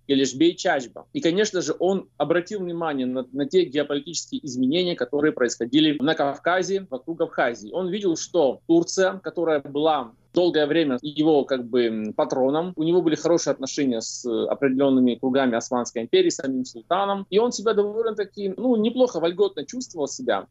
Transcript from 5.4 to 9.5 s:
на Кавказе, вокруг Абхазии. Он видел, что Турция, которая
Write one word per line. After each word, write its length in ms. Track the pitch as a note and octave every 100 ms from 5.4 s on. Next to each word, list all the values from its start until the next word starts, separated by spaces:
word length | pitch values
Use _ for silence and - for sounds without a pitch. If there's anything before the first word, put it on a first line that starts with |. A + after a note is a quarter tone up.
| A#2+ - A#2+ D3 D#3 D3
на 140 | C#3 D#3
Кавказе, 720 | C#3+ C3+ E3+ F#3 F3 G3 F#3+
вокруг 300 | B2+ - E3
Абхазии. 540 | E3 - C3+ A#2 G#2
Он 160 | E3 F#3
видел, 260 | G#3 G3 D#3+
что 460 | - F3 C#3 - -
Турция, 520 | E3 E3+ - F#3+ G3
которая 400 | D#3+ F3 E3